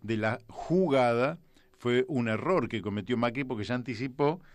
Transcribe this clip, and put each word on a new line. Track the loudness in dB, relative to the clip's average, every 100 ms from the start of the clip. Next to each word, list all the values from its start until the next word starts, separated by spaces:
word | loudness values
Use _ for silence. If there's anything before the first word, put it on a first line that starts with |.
de | -4 -2
la | 0 -2 -8
jugada, | -12 -2 2 4 4 4 4 0 -2 _ _ _ _
fue | 0 2 2
un | 0 0
error | 0 0 0 0
que | -4
cometió | -4 -4 -2 0
Macri, | 0 -2
porque | -6 -4
ya | -4
anticipó | -4 -4 -6 -6 0 0 0 -8